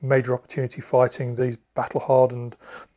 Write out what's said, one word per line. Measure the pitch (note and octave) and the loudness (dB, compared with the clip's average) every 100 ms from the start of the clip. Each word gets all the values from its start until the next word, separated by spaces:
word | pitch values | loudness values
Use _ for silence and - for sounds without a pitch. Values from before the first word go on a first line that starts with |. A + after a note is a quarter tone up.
major | C3 C3+ B2 | 0 2 2
opportunity | B2 - - B2+ - | -4 -4 -6 -6 -8
fighting | - B2+ B2+ - B2 A#2+ | 0 2 2 0 -6 -2
these | B2+ A2+ _ - | -2 -4 _ -6
battle-hardened | - C3+ - C3 B2+ B2 A#2+ - - - - | -4 -4 2 4 4 0 -12 -14 -20 -20 -20